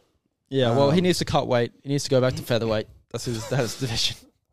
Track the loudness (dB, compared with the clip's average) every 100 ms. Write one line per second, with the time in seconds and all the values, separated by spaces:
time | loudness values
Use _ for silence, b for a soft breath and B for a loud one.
0 | _ _ _ _ -6 0 2 4 4 4
1 | 2 0 0 0 2 0 0 -6 -6 -4
2 | 0 2 2 0 -2 -2 0 -2 -4 -12
3 | _ -10 -6 -8 -4 -2 -2 -4 -4 -2
4 | -2 -4 -14 _ _